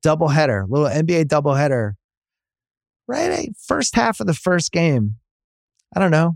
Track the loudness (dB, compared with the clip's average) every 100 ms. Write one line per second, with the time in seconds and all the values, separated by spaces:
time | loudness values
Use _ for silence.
0 | 0 2 2 2 2 0 -2 0 0 0
1 | 0 0 2 0 2 0 0 0 -2 -8
2 | _ _ _ _ _ _ _ _ _ _
3 | -8 -4 -2 -4 -6 -10 -4 -2 0 0
4 | 0 0 -2 -2 0 0 0 0 2 2
5 | 0 -4 _ _ _ _ _ _ _ 0
6 | 2 2 2